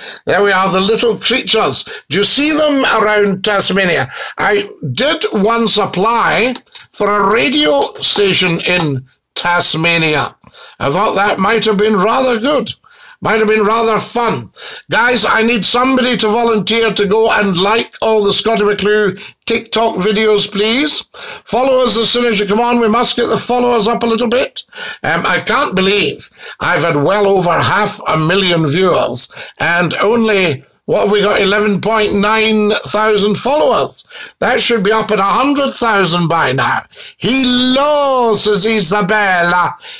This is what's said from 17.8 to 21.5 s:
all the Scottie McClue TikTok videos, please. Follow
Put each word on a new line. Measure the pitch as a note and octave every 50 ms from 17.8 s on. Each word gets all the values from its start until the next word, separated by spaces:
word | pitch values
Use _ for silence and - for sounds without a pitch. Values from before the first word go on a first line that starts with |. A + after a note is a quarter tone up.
| A#3 - - -
all | - A3 A3 G#3+
the | G3+ G3
Scottie | - - - F3+ E3+ G3
McClue | G#3 G3+ G#3 G3+ F#3+ G#3 G#3 G#3+ G#3 F#3+ F#3 - - - - _ _
TikTok | - A3+ A#3 A3+ - - A3 A#3 A3+ -
videos, | G3 F3+ G#3+ G#3 G#3+ A3 G#3+ G#3+ G3+ - -
please. | - G3 G#3 A3 A#3 C4 D4+ D4 - - - - - - - - - - -
Follow | -